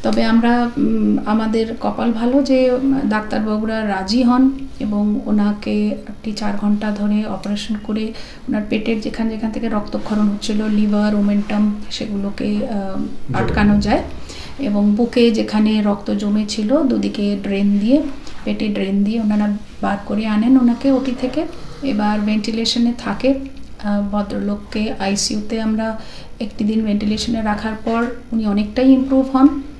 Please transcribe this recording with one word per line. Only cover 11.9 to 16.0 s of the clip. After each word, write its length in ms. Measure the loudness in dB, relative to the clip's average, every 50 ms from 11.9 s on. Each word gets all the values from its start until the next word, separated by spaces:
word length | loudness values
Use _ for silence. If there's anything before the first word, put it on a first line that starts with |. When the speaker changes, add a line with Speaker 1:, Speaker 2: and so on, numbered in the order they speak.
Speaker 1:
সেগুলোকে, 540 | -6 -6 -6 -4 -4 -4 -4 -4 -4 -4 -2
আহ, 560 | -2 -2 -2 -2 -2 -2 -4 -4 -2 -2 -4
Speaker 2:
জি। 320 | -4 -4 -4 -4 -4 -2 -2
Speaker 1:
আটকানো 460 | -2 0 0 0 2 4 4 4 4
যায় 240 | 4 2 0 0 0 -4 -8 -10 -10 -10 -12 -12 -12 -12 -8 -6
এবং 320 | -4 0 2 2 4 4
বুকে 400 | 4 4 2 2 4 4 4 4
যেখানে 500 | 4 2 -2 0 0 2 2 2 2 2
রক্ত 300 | 2 0 0 -2